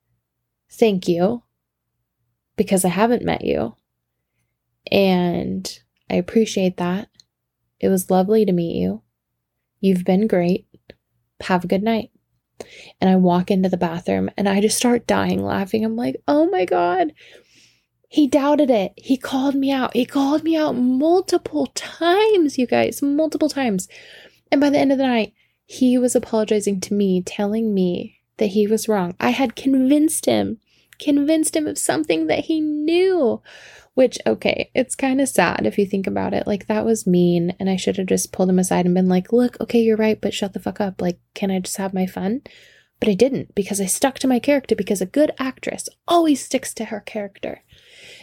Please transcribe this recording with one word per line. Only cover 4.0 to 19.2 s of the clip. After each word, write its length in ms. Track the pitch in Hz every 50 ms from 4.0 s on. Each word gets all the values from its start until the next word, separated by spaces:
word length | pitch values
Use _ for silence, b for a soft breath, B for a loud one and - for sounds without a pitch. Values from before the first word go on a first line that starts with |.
| _ _ _ _ _ _ _ _ _ _ _ _ _ _ _ _ _ -
And 880 | - 202 196 190 185 180 180 175 175 175 190 190 190 190 185 - - - _ _ _ _ _ -
I 60 | 190
appreciate 600 | 180 180 - - 226 220 - - 202 190 180 185
that. 320 | - 175 175 185 202 233 - _ - _ _ _ _ _ _ _ _ _ _ _ _
It 80 | 190 190
was 220 | 190 185 - -
lovely 340 | 185 185 185 202 220 220 214
to 80 | 196
meet 240 | 180 175 170 165 -
you. 260 | - 180 185 202 226 - _ _ _ _ _ _ _ _ _ _ _ _ _ _ _
You've 240 | 196 190 185 180 180
been 220 | 196 185 196 220
great. 400 | 220 196 180 175 175 190 - - _ _ _ _ - - _ _ _ _ _ _ _ _ _
Have 220 | - - 185 175 175
a 40 | 180
good 140 | 196 190
night." 280 | 208 226 226 214 - - _ _ _ _ _ _ _ _ _ B B B B B B B B _
And 80 | 185 185
I 80 | 185
walk 340 | 185 185 175 175 180 180 -
into 180 | 202 190 185 185
the 80 | 185
bathroom 540 | 175 180 165 165 175 - 196 196 190 190 196 -
and 120 | - 196 196
I 120 | 190 202
just 160 | 208 208 -
start 300 | - - 240 240 233 -
dying 360 | - 202 196 196 180 190 190 196
laughing. 400 | 202 202 196 196 190 - 214 220
I'm 120 | 220 226
like, 200 | 233 247 262 262 - -
"Oh 220 | - 294 302 320 370
my 140 | 392 370 370
God." 480 | - 370 359 349 349 359 370 339 302 b b b b b b b b b b b b b b b _ _ _ _ _
He 160 | - 311 294
doubted 440 | 254 - 285 269 285 302 285 294 254
it. 240 | 247 208 185 - -
He 220 | - - - 262
called 360 | 247